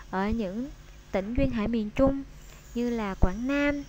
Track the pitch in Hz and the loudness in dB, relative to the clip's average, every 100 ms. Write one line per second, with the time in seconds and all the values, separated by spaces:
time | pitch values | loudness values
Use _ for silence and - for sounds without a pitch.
0 | - 190 202 226 196 202 269 - - - | -8 -2 -2 -2 -2 -4 -8 -10 -18 -20
1 | - 202 196 247 269 240 208 233 214 - | -6 -4 -2 0 2 2 0 0 0 2
2 | 269 277 277 - - - - 233 240 233 | 4 2 -4 -14 -18 -18 -10 -4 -2 -2
3 | 208 185 196 196 247 285 285 285 | -2 6 6 6 0 2 2 0